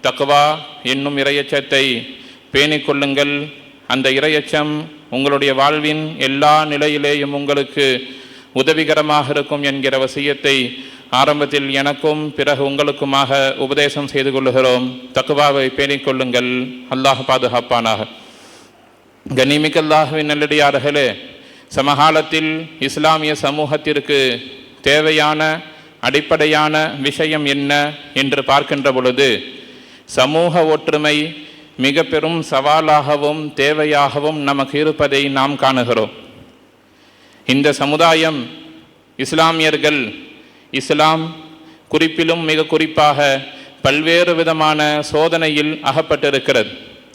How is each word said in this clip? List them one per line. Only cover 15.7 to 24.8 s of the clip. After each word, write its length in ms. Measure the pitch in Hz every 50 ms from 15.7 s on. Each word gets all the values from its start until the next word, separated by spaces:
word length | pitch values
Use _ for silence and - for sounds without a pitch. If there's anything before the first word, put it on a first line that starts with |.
| 131 147
பேணிக் 260 | 143 139 143 135 -
கொள்ளுங்கள், 460 | 139 131 131 131 127 120 123 123 123 127 127 127 127 - - - - 143
அல்லாஹ் 320 | 131 131 139 135 117 131 135
பாதுகாப்பானாக. 800 | 131 127 127 120 117 120 120 - 127 117 117 113 110 101 107 - - - - - - - - - - - - - _ _ _ _ _ _ _ _ _ _ _
கண்ணியமிக்க 540 | - 139 135 131 139 143 151 151 151 139 165 156
அல்லாஹ்வின் 440 | 151 156 156 156 135 151 156 151 147 147
நல்லடியார்களே, 760 | 147 147 147 151 151 147 143 139 135 120 147 143 147 135 120 101 - - - - - - - - - - _ - 139
சமகாலத்தில் 720 | 135 143 143 135 147 160 156 156 156 - 160 156 156 156 160 160 165 156 - - 139
இஸ்லாமிய 480 | 139 - 151 151 156 160 156 151 151 151 147 -
சமூகத்திற்கு 720 | 139 143 151 151 135 156 151 156 156 147 143 143 - 147 139 135 127 120 117 - - - - - - - -